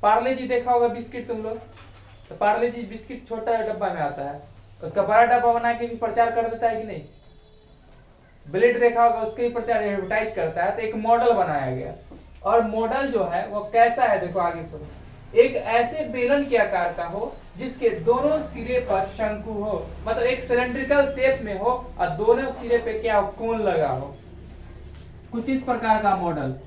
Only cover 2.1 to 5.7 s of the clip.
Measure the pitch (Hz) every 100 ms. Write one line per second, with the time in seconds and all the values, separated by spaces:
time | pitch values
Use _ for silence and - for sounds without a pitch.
2.1 | - - - 208 220 240 233 208 220 -
3.1 | 269 - 226 226 226 220 175 190 165 147
4.1 | - 139 147 - - - - 165 165 190
5.1 | 214 233 247 240 233 233